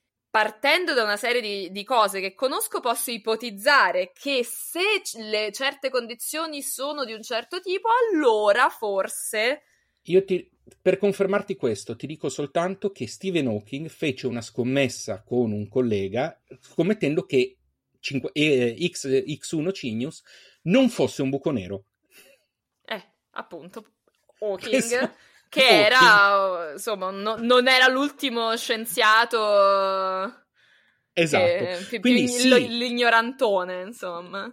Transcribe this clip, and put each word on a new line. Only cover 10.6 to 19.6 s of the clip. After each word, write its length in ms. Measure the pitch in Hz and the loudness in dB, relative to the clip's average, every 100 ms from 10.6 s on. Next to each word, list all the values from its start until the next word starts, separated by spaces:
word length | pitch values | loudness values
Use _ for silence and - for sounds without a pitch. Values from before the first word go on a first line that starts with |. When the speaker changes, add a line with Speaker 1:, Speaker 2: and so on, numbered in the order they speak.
| _ _ | _ _
Speaker 2:
per 160 | 185 196 | -2 0
confermarti 560 | 202 190 190 202 202 | 0 0 0 -2 -4
questo, 400 | 190 123 107 - | -4 -4 -4 -8
ti 140 | - 135 | -12 -12
dico 200 | 151 147 | -8 -8
soltanto 600 | - 147 165 180 190 196 | -6 -4 -2 -4 -4 -6
che 160 | - 117 | -6 -12
Stephen 400 | - 185 170 127 | -8 -4 -2 0
Hawking 400 | 104 - 139 156 | -4 -6 -10 -10
fece 380 | - 156 - 127 | -6 -4 -4 -4
una 140 | 120 | -6
scommessa 840 | - - 123 139 127 - - 95 | -8 -4 0 0 0 -2 -10 -10
con 300 | - 123 113 | -4 -2 0
un 160 | 104 104 | -2 -4
collega, 680 | 127 120 101 95 113 160 - _ - | -2 0 0 -2 -4 -4 -8 _ -20
scommettendo 640 | _ - 175 214 180 156 - | _ -2 0 0 -2 -2 0
che 320 | 131 127 _ _ _ _ _ | 0 0 _ _ _ _ _
cinque, 300 | - 135 147 | -8 -6 -6
eh, 440 | 151 151 131 120 117 175 | 0 2 2 0 -2 -6
X, 320 | - 139 131 - 147 | -4 -2 -2 -2 -8
X 140 | - | -6
uno 180 | 160 | -4